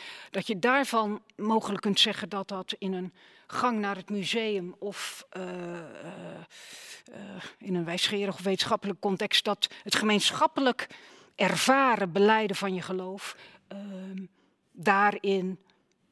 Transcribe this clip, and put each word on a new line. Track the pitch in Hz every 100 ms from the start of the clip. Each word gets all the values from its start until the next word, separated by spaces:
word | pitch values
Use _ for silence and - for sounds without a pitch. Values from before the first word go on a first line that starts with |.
| - - -
dat | 190 -
je | 208
daarvan | 240 262 - 226 208 208 _ -
mogelijk | 208 226 220 202
kunt | 208 196
zeggen | - 196 180
dat | 202 190
dat | 196 185 214
in | 196
een | 185 180 - - - _
gang | - 254 226
naar | 202 196
het | -
museum | 202 175 233 220 202 180 -
of, | 202 190 - - -
eh, | -
eh, | 185 180 175 175 160 - 170 185 175 170 165 - - - - - -
eh, | 220 196 185 - -
in | 196
een | 180
wijsgerig | 165 175 - 208 202
of | 190
wetenschappelijk | 185 190 - 226 202 185
context, | 208 185 208 -
dat | - 202 - -
het | -
gemeenschappelijk | - 214 208 - - 311 - 269 - - - - - -
ervaren | - 190 175 - 269 269 - 190
beleiden | 165 202 220 214 196
van | 196
je | 185
geloof, | - 185 185 196 - - - - _
ehm, | 202 202 190 190 190 190 _ _ _ _
daarin | - 170 196 208 202 202 196 185 185 _ _ _ _ _